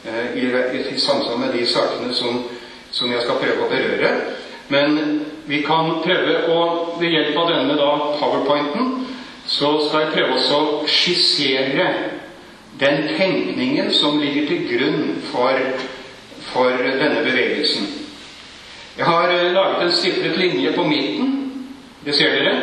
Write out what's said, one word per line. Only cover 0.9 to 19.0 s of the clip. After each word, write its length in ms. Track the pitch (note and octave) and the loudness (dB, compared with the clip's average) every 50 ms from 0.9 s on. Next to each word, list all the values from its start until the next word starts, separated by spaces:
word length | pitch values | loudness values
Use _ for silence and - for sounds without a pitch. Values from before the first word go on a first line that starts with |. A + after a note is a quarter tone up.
| C3 | -4
i 40 | B2+ | -2
samsvar 380 | - - - - - A#2+ A#2+ B2 | 0 0 0 0 0 -2 -2 -2
med 120 | - - A#2+ | -2 0 0
de 120 | A#2+ A#2 - | 0 0 0
sakene 440 | - A#2 - - - A#2+ B2 B2 B2 | 0 0 0 0 -2 -2 -4 -4 -2
som, 220 | B2 B2+ A#2 A#2+ B2 - - - - - - - - - - | -2 -2 -2 -2 -2 -4 -6 -10 -12 -14 -16 -18 -20 -14 -8
som 200 | - - B2 A#2+ B2 | -4 -2 -2 0 0
jeg 80 | - - | 0 0
skal 160 | C3+ B2+ - | 0 0 0
prøve 240 | - - - - - | 0 0 0 0 0
å 40 | - | 0
berøre. 400 | - - - - - - - - - - - - - - - - - - - - C#3 | 0 0 0 0 0 2 2 2 2 0 -2 -4 -6 -8 -10 -14 -16 -12 -4 0 2
Men 240 | C#3+ C#3+ D3 D3+ D#3 D#3 D3+ D3 D3+ - - - - - | 4 4 4 4 2 2 0 0 -2 -2 -6 -10 -12 -6
vi 140 | D3 C#3+ D3 C#3+ | -4 -2 -2 0
kan 320 | D3+ D#3+ E3 E3 E3 E3 - E3+ | 2 2 2 2 2 0 0 0
prøve 360 | F3+ F#3 F3 F3+ D3+ D#3+ E3 E3 E3 E3 | 2 2 2 2 2 2 2 2 2 2
å, 60 | E3+ E3+ E3+ E3+ E3+ E3 - - E3+ | 4 2 2 0 0 -2 -4 -2 -2
ved 140 | E3+ E3+ D#3+ | 0 2 2
hjelp 260 | D3+ D3 D3+ C#3+ E3+ E3 | 2 2 2 2 2 2
av 100 | E3 D#3+ | 2 2
denne 240 | C#3+ C3+ C#3 D3 D3 | 2 2 2 2 2
da, 120 | C#3+ C#3+ D3 D3 D3 D3 - - | 4 2 2 2 0 -2 -2 0
PowerPointen, 760 | C#3+ C3+ C#3 C3+ C#3 C#3 D3 C#3+ D3 C#3 C#3+ A#3+ B3+ B3+ B3+ - - - - - - - - - - | 0 0 0 2 2 2 2 2 0 0 0 0 0 0 -2 -4 -6 -6 -8 -10 -12 -14 -16 -12 -6
så 220 | - - - C#3+ D3 D3+ D#3 D3+ | -4 -2 0 2 2 2 2 2
skal 220 | D#3 D#3 D3+ D#3 | 2 2 2 0
jeg 80 | - - | 2 0
prøve 200 | - - C3 B2+ B2+ | 0 0 2 2 2
også 180 | - - C#3+ | 2 2 2
å 240 | D3+ D3+ D3+ D3+ D3 D3 - | 2 2 2 0 0 0 0
skissere 960 | - - - F3+ F3 - - - - C#3+ C#3+ C3 C3 C3+ C3 C3+ D3 E3+ F3+ D#3+ - - - - - - - - - - - - - - - - - - | 2 2 2 2 2 2 2 2 2 2 2 2 2 2 0 0 0 0 2 0 0 -2 -4 -6 -8 -10 -12 -14 -18 -18 -20 -20 -20 -20 -20 -14 -4 0
den 320 | C3+ C#3+ D3+ D#3 D#3 - - | 2 2 2 2 0 0 0
tenkningen 800 | - F#3+ F#3 D#3 - - - - B2+ B2+ C3 D3 E3+ - - - | 0 2 2 2 0 0 -2 -2 -2 0 0 0 0 0 2 2
som 240 | - - D3 D3 D3 | 2 2 2 2 2
ligger 300 | C#3+ C#3 C#3 D3 D3 - | 0 0 0 0 0 0
til 160 | A#2 - - A#2+ A#2+ | 0 -2 -2 0 0
grunn 280 | B2 C#3 D#3+ E3 - - - - - - - | 0 0 2 0 0 0 -2 -4 -4 -6 -4
for, 320 | C#3+ B2 B2 - - B2+ C3 B2+ - - - - - - - - - - - - - - - - | -2 0 2 2 2 2 0 -2 -2 -4 -6 -8 -12 -14 -16 -18 -18 -20 -20 -20 -18 -16 -12 -4
for 220 | - B2+ B2+ B2+ B2+ | 0 2 2 4 4
denne 500 | B2 B2 C3 C3 C3+ - - - A#2 A#2 | 2 0 0 0 2 2 2 2 2 0
bevegelsen. 600 | B2 B2 B2 - G#2 G#2+ G#2 - - - A#2 G2+ F#2 F#2 - - - - - - - - - - - - - - - - - - - - | 2 2 2 2 0 0 0 0 0 0 -2 -2 -4 -6 -8 -10 -12 -14 -16 -18 -18 -20 -20 -20 -20 -20 -20 -20 -20 -20 -18 -20 -12 -6
Jeg 80 | - | -2